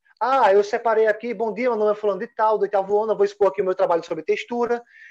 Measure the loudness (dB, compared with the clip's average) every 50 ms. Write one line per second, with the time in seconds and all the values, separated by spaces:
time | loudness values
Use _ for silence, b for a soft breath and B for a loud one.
0 | _ b b b -2 0 2 4 4 4 4 4 2 2 -2 -2 0 0 2 2
1 | 2 2 0 0 -4 -8 -6 -4 -4 -4 -4 -2 -2 -2 0 0 0 0 0 0
2 | -2 -4 -4 -4 -6 -8 _ -2 0 2 2 2 0 0 0 0 0 0 0 0
3 | 0 0 0 0 0 0 0 2 0 2 2 0 -2 -2 -2 0 0 2 0 0
4 | -2 -4 -8 -6 -4 -2 -2 -2 -4 -6 -4 -4 -2 -2 -2 -4 -6 B B B
5 | B B